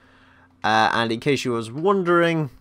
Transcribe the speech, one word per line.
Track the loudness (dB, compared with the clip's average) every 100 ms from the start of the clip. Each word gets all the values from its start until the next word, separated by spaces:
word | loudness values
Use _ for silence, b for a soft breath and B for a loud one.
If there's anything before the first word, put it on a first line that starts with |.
| b b b b b _
Uh, | 0 2 2
and | 2 -2
in | -2
case | -2 -2
you | -2
was | -4 -6
wondering | -4 0 0 2 2 2 0 -4 -8